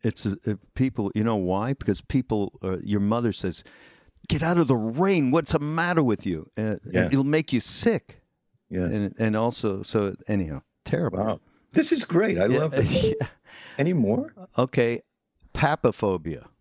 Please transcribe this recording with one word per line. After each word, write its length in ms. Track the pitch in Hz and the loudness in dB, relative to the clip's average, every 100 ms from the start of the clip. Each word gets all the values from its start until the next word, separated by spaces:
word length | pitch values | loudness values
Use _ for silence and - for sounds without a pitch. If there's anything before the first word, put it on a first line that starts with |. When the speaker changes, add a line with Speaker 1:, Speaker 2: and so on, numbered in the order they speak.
Speaker 1:
It's 240 | 117 - 107 | -4 -4 -4
a, 120 | 95 | -4
it, 140 | - 101 _ | -4 -6 _
people, 380 | - 131 - 101 | -2 -2 0 -4
you 100 | 104 | 0
know 120 | 110 110 | 0 0
why? 380 | 90 95 113 | 0 -2 -2
Because 280 | 139 - 98 | -4 -2 -4
people, 560 | - 135 123 110 98 - | 0 -2 0 -2 -4 -6
uh, 140 | 95 95 | -6 -6
your 200 | - 104 | -2 -2
mother 320 | 101 117 120 | 0 0 0
says, 320 | 98 95 85 - - - - _ _ _ | -2 -6 -6 -14 -20 -20 -20 _ _ _
"Get 140 | 156 | -2
out 160 | 165 175 | 0 2
of 100 | 147 | 2
the 80 | 127 | 2
rain. 540 | 110 120 190 185 135 | 0 0 2 4 4
What's 220 | 147 151 | 2 2
the 80 | - | -2
matter 420 | 147 160 175 175 | -2 -2 0 2
with 240 | 139 104 - | 2 2 -2
you?" 240 | 82 78 - | -6 -6 -6
Uh, 200 | 107 104 - | -4 -4 -2
Speaker 2:
Yeah. 160 | 90 90 | 0 2
Speaker 1:
it'll 120 | 135 | 2
make 300 | 135 151 156 | 2 0 0
you 60 | 123 | -2
sick. 600 | - - - 214 _ - _ _ _ _ _ | -2 -2 0 0 _ -20 _ _ _ _ _
Speaker 2:
Yeah. 160 | 92 90 | -4 -2
Speaker 1:
And, 280 | 107 101 - | 0 -2 0
and 160 | 110 107 | 0 2
also, 480 | 117 120 110 98 | 0 0 -4 -4
so 320 | - 110 101 - - | -2 0 0 -4 -2
anyhow, 340 | 104 85 69 - _ | -2 -2 -6 -12 _
terrible. 360 | - 147 160 92 | -4 -2 -2 -2
Speaker 2:
Wow. 200 | 107 101 _ _ _ | -2 -4 _ _ _
This 180 | - 311 | 0 2
is 140 | 311 214 | 0 2
great. 340 | 170 220 87 | 2 2 2
I 80 | 101 | 2
Speaker 1:
Yeah. 100 | 139 | 2
Speaker 2:
love 140 | 156 | 2
it. 140 | 135 - | 0 2
Speaker 1:
<laughs> 320 | - 440 440 | 2 2 0
Yeah. 60 | 117 - _ - - - | -4 -8 _ -20 -20 -2
Speaker 2:
Any 160 | 147 | 0
more? 400 | 180 107 113 294 - 185 - | 2 2 0 -2 -10 -8 -2
Speaker 1:
Okay. 440 | 131 - 117 120 - _ _ _ - | 0 2 0 0 -8 _ _ _ -14
Papophobia. 960 | - 147 151 123 107 107 92 78 76 - _ | -2 0 2 0 0 0 0 -4 -10 -12 _